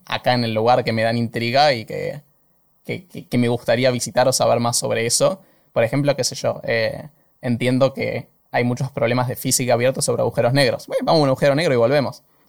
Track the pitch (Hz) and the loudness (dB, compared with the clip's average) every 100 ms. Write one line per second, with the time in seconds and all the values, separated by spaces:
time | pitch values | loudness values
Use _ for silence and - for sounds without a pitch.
0 | - 117 - 123 117 110 113 127 120 113 | -10 -6 -2 0 0 0 2 2 2 0
1 | 113 117 117 117 117 131 151 123 92 98 | 0 0 -2 -4 -2 2 2 2 -4 -8
2 | - 147 - _ _ _ _ _ - 117 | -8 -10 -16 _ _ _ _ _ -12 -12
3 | - - - 123 120 120 - 117 127 123 | -12 -18 -4 0 0 0 0 2 2 0
4 | - 131 127 123 117 117 120 120 123 113 | -2 0 2 2 2 2 0 -2 -2 -2
5 | 117 - 143 143 _ _ _ - 113 135 | -2 0 0 -2 _ _ _ 0 0 2
6 | 143 135 123 139 120 - - 117 110 - | 0 0 -2 -4 -4 -4 -2 -2 -2 -4
7 | - _ _ _ 131 117 120 127 135 131 | -12 _ _ _ -4 -2 0 2 2 0
8 | 117 120 - _ _ 127 123 123 131 - | -6 -6 -10 _ _ -2 -2 -2 -4 -2
9 | 117 123 123 123 131 - 123 120 123 131 | -2 0 -2 -4 -4 -2 0 2 2 0
10 | - 120 117 - 117 139 131 107 - 523 | -2 -2 -2 0 2 4 2 0 -4 -4
11 | 262 170 139 131 147 139 170 123 117 147 | 2 2 4 2 2 2 2 2 4 2
12 | 147 - _ _ | 0 -6 _ _